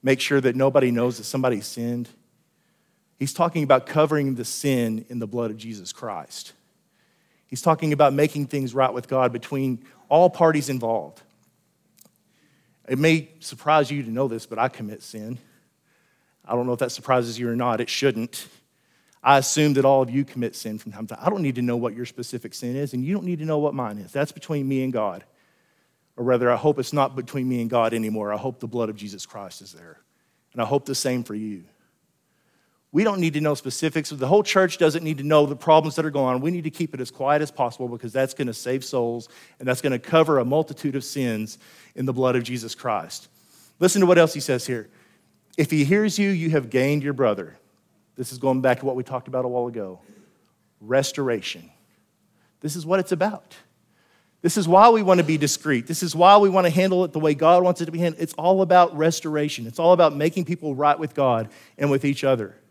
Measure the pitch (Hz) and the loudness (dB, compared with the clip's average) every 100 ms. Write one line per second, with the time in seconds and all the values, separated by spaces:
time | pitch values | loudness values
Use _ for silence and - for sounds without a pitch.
0 | 131 135 - 139 131 123 135 139 127 120 | 2 0 2 2 2 2 2 4 2 2
1 | 123 120 110 135 131 110 107 - 117 120 | 0 -2 -8 -2 -2 -2 -6 -8 -6 -6
2 | 117 _ _ _ _ _ _ _ _ _ | -8 _ _ _ _ _ _ _ _ _
3 | _ _ 143 - 170 165 143 131 - 156 | _ _ -8 -2 -2 0 4 4 4 0
4 | 156 151 139 127 117 - 147 131 117 110 | 2 2 -2 -4 -8 -4 -2 0 0 -4
5 | 110 120 110 120 117 107 113 107 87 - | -8 -10 -8 -6 -6 -8 -14 -14 -14 -12
6 | 117 92 71 - - _ _ _ _ _ | -10 -10 -12 -16 -18 _ _ _ _ _
7 | _ _ _ _ _ 135 - 160 160 147 | _ _ _ _ _ -4 0 2 0 4
8 | 147 139 147 147 139 143 131 123 131 120 | 4 4 0 0 -4 -4 -4 0 0 0
9 | 123 131 127 117 - 139 135 120 - _ | -4 0 0 -2 -8 -4 -4 -4 -10 _
10 | _ 156 160 - 165 156 139 131 117 113 | _ 4 4 6 2 4 -2 -4 -2 -4
11 | 73 - _ _ _ _ _ _ _ _ | -6 -16 _ _ _ _ _ _ _ _
12 | _ _ _ _ _ _ _ _ - 131 | _ _ _ _ _ _ _ _ -6 0
13 | 156 160 147 _ - 123 147 156 139 143 | 2 2 0 _ -18 -10 2 2 2 -4
14 | 117 117 135 113 - 110 123 - 104 110 | -6 -4 -2 -4 -10 -4 -4 -4 -14 -14
15 | - 110 107 127 _ _ _ _ _ _ | -16 -14 -12 -14 _ _ _ _ _ _
16 | _ _ _ _ - 120 123 120 127 - | _ _ _ _ -4 -4 -2 -2 -4 -6
17 | - 127 117 113 120 117 123 113 120 - | 0 0 0 -6 -4 -2 -2 -2 -4 0
18 | 139 113 117 - - _ _ _ _ _ | 0 0 -6 -10 -16 _ _ _ _ _
19 | _ _ 127 139 131 - 151 139 135 135 | _ _ 4 4 4 0 2 4 4 4
20 | 127 127 139 131 117 - 113 107 - 98 | 2 -2 -4 -4 -6 -6 -10 -10 -12 -14
21 | 110 - 147 202 151 123 123 120 120 110 | -14 -4 -4 -2 -4 -2 -2 -2 -4 -6
22 | 120 - 120 120 113 - 120 131 143 127 | -12 -12 -12 -10 -12 -12 -8 -6 -6 -6
23 | 131 202 180 175 160 151 147 139 120 104 | -4 -4 -4 -6 -2 -2 -2 -2 -8 -8
24 | 90 139 151 - - 147 135 135 131 120 | -10 -6 -6 -6 -8 -6 -2 -2 -2 -2
25 | 104 87 - _ _ _ _ _ _ _ | -4 -6 -16 _ _ _ _ _ _ _
26 | _ - 120 123 123 120 156 143 127 147 | _ -8 -2 0 2 2 0 0 -2 -2
27 | 135 131 123 139 127 127 113 120 113 113 | -2 -2 -8 -6 -4 -2 -2 0 0 0
28 | 110 107 104 104 131 120 117 120 113 107 | -4 -4 -4 -4 -6 -8 -8 -4 -4 -6
29 | 101 95 - 110 98 - 98 85 85 78 | -12 -14 -16 -16 -16 -18 -20 -20 -20 -20
30 | _ _ _ _ _ - 113 139 139 135 | _ _ _ _ _ -8 -2 -2 -2 -4
31 | 135 127 117 107 110 98 85 _ _ _ | -2 -4 -4 -8 -10 -12 -16 _ _ _
32 | _ _ _ _ _ _ _ _ _ 147 | _ _ _ _ _ _ _ _ _ 0
33 | 220 196 165 151 151 143 135 - 160 160 | 0 2 -2 0 -2 -2 -6 -6 -4 -4
34 | 147 147 131 196 208 190 185 - 165 156 | -6 -6 2 2 4 2 2 2 2 2
35 | 160 151 143 151 147 143 - 160 156 147 | -4 -4 4 4 4 0 4 4 4 -4
36 | 156 143 127 127 147 180 156 - 160 131 | -4 0 0 0 -2 -4 -6 -6 -8 -8
37 | 123 - 135 147 147 - 123 - 123 120 | -12 -6 0 0 0 -4 -4 -4 -10 -8
38 | 117 131 135 - 131 110 123 131 131 131 | -8 -2 -4 -2 -6 -6 -6 -6 -4 -4
39 | 117 120 110 - - _ 127 123 147 123 | -2 -4 -10 -20 -20 _ -4 -2 -2 -4
40 | - 160 160 147 123 147 156 147 147 135 | 2 4 4 4 2 0 -2 -4 -6 -6
41 | 127 143 127 110 107 - - - - - | -8 -6 -4 -4 -6 -12 -20 -20 -20 -8
42 | 135 123 127 123 120 123 110 - 123 107 | -6 0 0 0 -2 -8 -10 -10 -4 -4
43 | 82 - - _ _ _ _ _ 180 202 | -6 -16 -20 _ _ _ _ _ 0 4
44 | 180 175 160 151 139 127 - 123 104 _ | 4 6 6 2 -4 -4 -2 -8 -8 _
45 | _ _ _ _ _ - 151 156 143 202 | _ _ _ _ _ -2 0 2 4 4
46 | 214 - 202 185 160 156 123 127 135 147 | 2 0 0 0 2 0 0 0 2 0
47 | 139 135 127 101 85 - _ _ _ _ | -2 0 0 0 -6 -16 _ _ _ _
48 | _ - 123 127 135 131 131 120 135 127 | _ -14 -12 -6 -2 0 2 0 -2 -6
49 | 123 127 123 127 127 123 120 117 98 90 | -6 -10 -6 -6 -4 -4 -4 -6 -12 -14
50 | _ - _ _ _ _ _ _ 107 127 | _ -20 _ _ _ _ _ _ 0 0
51 | 135 - 135 117 - - 82 _ _ _ | 0 -4 -2 -2 -4 -12 -16 _ _ _
52 | _ _ _ _ _ _ 151 156 156 190 | _ _ _ _ _ _ -8 -8 -2 -2
53 | 180 175 190 208 _ - _ _ _ _ | 0 -2 -2 -4 _ -20 _ _ _ _
54 | _ _ _ _ 170 - 165 185 226 226 | _ _ _ _ -2 0 4 8 8 8
55 | 190 185 156 156 143 - 156 131 120 170 | 4 4 4 0 0 -2 -2 -2 -2 -6
56 | 180 156 180 202 202 190 180 165 190 185 | -6 4 8 8 8 4 2 2 2 2
57 | 180 156 156 147 160 180 180 175 170 165 | 0 0 0 2 6 6 4 0 -4 -2
58 | 175 160 160 - 165 190 185 180 170 151 | -2 -2 -8 -2 0 2 6 6 6 4
59 | 156 160 160 151 147 - 113 110 165 180 | 0 0 -4 -4 -4 -6 -12 0 4 6
60 | 160 143 151 170 156 175 156 131 147 147 | 6 4 -2 -2 -6 -6 -6 0 0 0
61 | 156 - 135 117 110 - - - 143 139 | -2 0 0 2 -2 -12 -20 -6 0 0
62 | 139 139 139 127 101 - _ | 0 -2 0 0 -2 -12 _